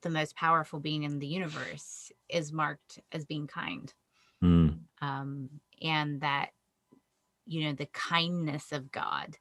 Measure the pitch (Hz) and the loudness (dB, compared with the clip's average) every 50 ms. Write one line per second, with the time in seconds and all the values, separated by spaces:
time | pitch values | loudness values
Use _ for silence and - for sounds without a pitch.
0 | - 170 165 156 156 151 - - 170 160 165 160 151 - - 147 143 156 151 151 | -4 -2 0 0 0 -2 -2 0 2 4 4 4 2 0 -6 -6 -4 -2 -2 0
1 | 147 147 143 143 143 143 160 190 185 151 151 131 127 - - 143 - - - - | 0 -2 -2 -4 -4 -2 -2 -2 -2 -4 -4 -6 -6 -8 -8 -10 -12 -14 -16 -16
2 | - - - _ _ - - 175 156 147 156 160 151 147 147 - _ - - - | -16 -18 -20 _ _ -2 -2 -2 -2 -2 -2 0 0 0 0 -4 _ -20 -20 -20
3 | - _ - 160 147 - 156 147 147 139 - 175 170 - 87 - - - - _ | -14 _ -8 -8 -6 -4 -4 -4 -4 -6 -6 -6 -6 -6 -6 -8 -10 -14 -18 _
4 | _ _ _ _ _ _ _ _ 87 87 87 85 82 76 80 - - - _ _ | _ _ _ _ _ _ _ _ 6 8 10 10 10 8 6 2 -6 -16 _ _
5 | 143 143 135 135 139 139 139 143 131 143 147 147 - _ _ _ 160 160 156 151 | -6 -6 -4 -4 -6 -6 -6 -8 -8 -10 -12 -18 -20 _ _ _ -2 0 2 2
6 | 151 147 147 135 151 143 139 143 - - - _ _ _ _ _ _ _ - _ | 2 0 -2 -2 0 0 0 0 0 -2 -6 _ _ _ _ _ _ _ -20 _
7 | _ _ _ _ _ _ _ _ _ - 160 160 156 151 143 135 143 - - - | _ _ _ _ _ _ _ _ _ -6 -2 0 0 0 0 -2 -6 -6 -4 -6
8 | - - 170 170 165 170 175 175 165 151 143 147 - - 151 143 131 135 - - | -2 2 4 4 4 4 2 0 0 0 0 -2 -4 -4 -6 -6 -6 -6 -6 -4
9 | - - - 71 - - 151 - | -2 -2 -2 -2 -4 -6 -10 -16